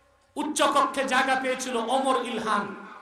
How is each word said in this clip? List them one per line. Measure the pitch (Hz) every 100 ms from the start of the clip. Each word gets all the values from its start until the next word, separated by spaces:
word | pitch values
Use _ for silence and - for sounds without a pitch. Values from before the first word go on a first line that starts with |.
| _ _ _ -
উচ্চকক্ষে | 294 247 285 277 262 277
জায়গা | 262 254 262 262
পেয়েছিল, | 262 254 254 233
ওমর | 233 262 262 240 233
ইলহান, | 226 220 202 196 - - -